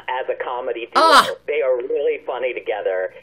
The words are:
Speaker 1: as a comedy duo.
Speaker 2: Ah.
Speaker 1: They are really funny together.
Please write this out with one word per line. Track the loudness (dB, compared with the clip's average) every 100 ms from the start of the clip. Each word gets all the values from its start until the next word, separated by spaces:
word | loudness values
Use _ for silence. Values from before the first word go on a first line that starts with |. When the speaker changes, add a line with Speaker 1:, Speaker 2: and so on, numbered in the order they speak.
| -6
Speaker 1:
as | -4 -4
a | -6
comedy | -6 -6 -6 -10 -4
duo. |
Speaker 2:
Ah. | 2 6 6 4 -2 -4
Speaker 1:
They | 0
are | 2 0
really | 0 0 0 -2
funny | -4 -4 -4
together. | -4 -6 -4 -2 -2 -4 -8